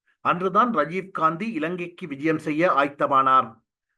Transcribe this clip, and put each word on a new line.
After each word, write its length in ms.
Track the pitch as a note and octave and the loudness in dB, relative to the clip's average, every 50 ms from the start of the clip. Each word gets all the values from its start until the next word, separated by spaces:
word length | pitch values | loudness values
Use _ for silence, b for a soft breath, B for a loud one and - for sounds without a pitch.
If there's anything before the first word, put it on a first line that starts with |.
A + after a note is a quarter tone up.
| _ _ _ _ | _ _ _ _
அன்றுதான் 540 | _ - D#3 F3 F3+ F#3+ F3 G#3 A#3 B3 G#3 | _ -2 -2 0 -2 0 2 2 2 2 2
ராஜீவ்காந்தி 680 | D#3 D3 D#3 E3+ F#3+ F#3 F#3+ - - D#3+ D#3+ E3 E3 G3+ | -2 -2 -2 -4 -8 -8 -8 -6 -2 0 0 0 -2 -6
இலங்கைக்கு 640 | A3+ A3+ D#3 D3+ E3 F3+ F3+ F3 F3 - - F#3 | -6 -6 -4 -4 -4 -6 -6 -8 -12 -12 -14 -12
விஜயம் 320 | D#3+ C#3 C#3 C#3+ D#3+ D#3 D#3 | -12 -12 -4 -2 0 0 0
செய்ய 320 | D#3 E3 D3 D3+ E3 F3+ | -2 -4 -2 0 2 2
ஆயத்தமானார். 840 | C#3+ C3+ C#3 C#3+ C#3+ - D#3 C#3 C#3 C3+ C3+ C3+ C3 C3 B2+ A#2 - _ _ _ _ _ _ _ _ | 4 2 2 0 0 -2 -2 2 2 4 4 6 4 4 4 2 -6 _ _ _ _ _ _ _ _